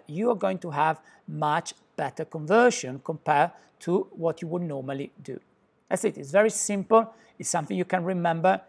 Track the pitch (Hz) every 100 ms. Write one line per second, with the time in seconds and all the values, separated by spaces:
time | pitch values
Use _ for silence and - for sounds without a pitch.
0 | - 156 233 214 196 185 175 143 156 156
1 | _ _ - 151 151 156 160 - _ -
2 | 139 - 156 165 151 220 247 240 127 127
3 | - 156 - 147 147 - _ _ - 185
4 | - - 165 156 165 175 175 139 131 135
5 | 143 - 139 131 _ _ _ _ - -
6 | 214 - 139 185 220 - - 202 - 226
7 | 226 - _ - - 175 156 190 175 185
8 | 175 185 170 165 185 190